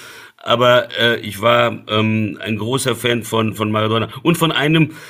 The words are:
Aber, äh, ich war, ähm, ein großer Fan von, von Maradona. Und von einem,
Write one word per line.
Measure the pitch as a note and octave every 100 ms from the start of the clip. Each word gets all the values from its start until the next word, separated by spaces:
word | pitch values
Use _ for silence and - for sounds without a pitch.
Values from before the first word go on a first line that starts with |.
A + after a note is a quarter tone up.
| - - - _
Aber, | - A#2 B2 B2 - F2
äh, | A#2 A#2
ich | G#2 G2+
war, | A2+ A#2+ A#2 A2 -
ähm, | G#2+ A2 A2 G#2+ -
ein | G2+ G#2+
großer | G#2+ C3 B2+
Fan | A2 A#2+ A#2+
von, | - A2+ A2
von | G#2 G#2+
Maradona. | G#2+ G#2+ A2+ A2 -
Und | E3+ E3+
von | E3
einem, | B2 D3 D#3+ D#3 - -